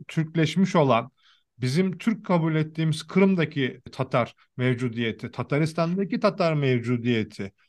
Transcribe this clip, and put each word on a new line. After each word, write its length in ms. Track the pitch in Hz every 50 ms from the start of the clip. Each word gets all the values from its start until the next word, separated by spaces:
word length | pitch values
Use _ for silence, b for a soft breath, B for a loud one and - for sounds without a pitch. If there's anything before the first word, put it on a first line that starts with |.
| - -
Türkleşmiş 680 | - 165 156 160 - 165 156 156 - 180 196 185 -
olan, 340 | 180 147 131 120 113 120 - _ _ _ _ _ _ _ _ _ -
bizim 400 | 123 127 135 175 190 190 - -
Türk 280 | - 233 220 - -
kabul 280 | - 180 170 160 165 156
ettiğimiz 480 | 160 156 156 - 160 160 160 151 -
Kırım'daki 800 | - - - 190 196 196 190 170 156 - - 143 131 123 - - - -
Tatar 420 | - - 127 - - 127 117 - - _ _ _ -
mevcudiyeti, 760 | - 123 127 127 113 127 120 110 117 120 113 107 - - -
Tataristan'daki 920 | - - - - 147 147 160 156 160 170 165 165 180 196 196 165 240 -
Tatar 340 | - 202 - 190 175 165 156
mevcudiyeti. 960 | 147 143 131 127 120 113 120 123 117 113 123 120 110 104 107 - - 101 98 _ _ _